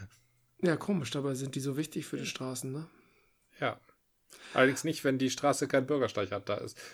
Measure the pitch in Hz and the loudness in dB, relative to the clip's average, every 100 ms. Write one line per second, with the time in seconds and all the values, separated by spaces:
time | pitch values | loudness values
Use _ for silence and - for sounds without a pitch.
0 | 98 - _ _ _ - 180 156 - 190 | -16 -18 _ _ _ 0 2 2 0 0
1 | 127 147 139 131 135 139 139 139 156 - | 0 -2 0 -2 -4 -4 -2 -2 -4 -6
2 | - 139 214 - 131 123 135 139 165 - | -4 -4 -4 -6 -6 -6 -6 -6 -10 -16
3 | _ _ _ _ _ - 127 - _ _ | _ _ _ _ _ -4 -4 -4 _ _
4 | _ _ _ - - - 131 135 160 160 | _ _ _ -20 -2 4 6 4 -2 0
5 | 139 131 131 - 143 135 135 139 131 147 | 2 2 2 2 2 2 2 2 4 2
6 | 117 - 98 101 101 101 - - - | 2 0 -2 -4 -4 -4 -6 -10 -16